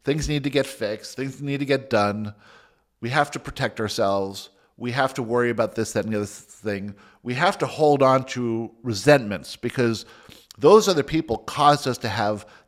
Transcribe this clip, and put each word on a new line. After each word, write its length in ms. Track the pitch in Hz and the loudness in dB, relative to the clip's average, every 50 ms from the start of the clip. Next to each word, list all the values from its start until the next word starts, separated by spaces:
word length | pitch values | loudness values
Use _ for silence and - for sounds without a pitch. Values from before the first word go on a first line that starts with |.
| - | -4
things 240 | 139 147 156 135 143 | -4 -2 -2 -2 -2
need 160 | 151 147 135 | -2 -2 -2
to 60 | 143 | -2
get 160 | 135 139 131 | 0 0 -2
fixed, 500 | - - - 113 101 107 110 - - - | -2 -4 -8 -6 -6 -6 -8 -10 -14 -10
things 260 | - 131 135 135 - | -10 -10 -10 -8 -10
need 160 | 143 143 139 135 | -8 -6 -4 -4
to 80 | 143 | -2
get 240 | 135 139 131 120 - | 0 0 -2 0 0
done, 420 | 120 107 101 104 104 107 107 104 107 _ _ - - - _ _ _ _ _ _ _ - | 0 2 2 2 0 -2 -6 -10 -12 _ _ -20 -20 -20 _ _ _ _ _ _ _ -10
we 100 | - 117 | -8 -2
have 220 | 131 151 147 - | 0 0 0 0
to 80 | - 135 | -2 -10
protect 400 | - - - - 127 113 - - | -10 -10 -8 -4 -4 -4 -4 -4
ourselves, 680 | 110 101 - - 107 98 98 98 98 98 98 98 - - _ _ _ _ _ | -6 -4 -2 0 0 0 2 0 -2 -4 -6 -12 -16 -18 _ _ _ _ _
we 160 | - 113 120 | -10 -8 -6
have 220 | 120 139 135 131 - | -2 0 0 0 0
to 80 | - | -4
worry 280 | 120 110 120 120 120 120 | -4 -2 0 2 2 2
about 240 | 113 110 113 104 - | 2 0 -2 -2 0
this, 180 | - 110 - | -4 -4 -2
that, 120 | - 110 98 | -2 -4 -2
and 80 | 110 | -2
the 60 | 110 104 | -2 -4
other 80 | 104 | -4
thing. 680 | 101 - - - - - - - 107 101 98 98 104 101 - - - _ _ | -6 -10 -16 -20 -20 -20 -10 -6 -6 -6 -6 -8 -12 -14 -16 -20 -20 _ _
We 120 | - 120 123 | -8 -6 -2
have 240 | 127 165 190 196 - | 0 0 0 0 0
to 80 | 156 | -4
hold 360 | 123 - 143 156 147 143 135 | -4 -2 2 4 4 4 6
on 220 | 135 131 131 131 127 | 6 4 4 4 2
to 440 | - - 123 123 117 113 113 113 110 - _ | -2 -6 -6 -4 -2 -2 -4 -4 -8 -12 _
resentments 720 | - 123 107 95 95 143 147 139 117 104 101 82 71 - - | -6 -6 -6 0 4 6 6 6 4 -2 -8 -8 -8 -12 -14
because 480 | - - 120 - - 123 117 113 104 - - - - - - - - - _ - - | -8 -8 -6 -2 0 0 0 0 -2 -8 -16 -20 -20 -20 -20 -20 -20 -20 _ -6 4
those 300 | 131 151 202 220 208 196 | 6 8 8 8 8 6
other 140 | 180 151 | 2 0
people 360 | 135 - 151 160 156 - 113 - | 0 0 -2 -2 -2 -2 -4 -6
caused 480 | - - - 147 147 147 147 143 - | -6 -8 -2 4 6 6 6 4 2
us 120 | 135 120 - | -4 -4 -4
to 100 | - 113 | -4 -4
have 380 | 101 113 107 104 107 101 - - - - _ | -2 -2 -2 -2 -2 -4 -8 -16 -20 -20 _